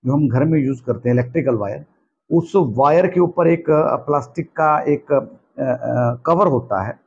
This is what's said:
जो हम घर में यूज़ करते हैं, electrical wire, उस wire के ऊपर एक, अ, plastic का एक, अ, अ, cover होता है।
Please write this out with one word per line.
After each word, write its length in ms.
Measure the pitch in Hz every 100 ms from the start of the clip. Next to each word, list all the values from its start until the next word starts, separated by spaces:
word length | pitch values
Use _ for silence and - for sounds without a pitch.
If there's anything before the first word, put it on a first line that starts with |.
| 123
जो 80 |
हम 160 | 143 143
घर 140 | 120
में 160 | 151 160
यूज़ 240 | 131 131 -
करते 240 | 104 120
हैं, 60 | 123
electrical 400 | 123 165 131 113
wire, 300 | 101 147 - _ _ _ _
उस 220 | 165 165 202
wire 520 | 147 113 143 160 175
के 120 | 180
ऊपर 280 | 175 180 165
एक, 220 | 170 160
अ, 260 | 151 160 123
plastic 540 | 135 147 131 - 156
का 300 | - 156 151
एक, 300 | 143 147 -
अ, 80 | 139 113 - _ -
अ, 600 | 135 123 123 120 120 120 -
cover 220 | 170 196
होता 340 | 131 - 98
है। 200 | 101 -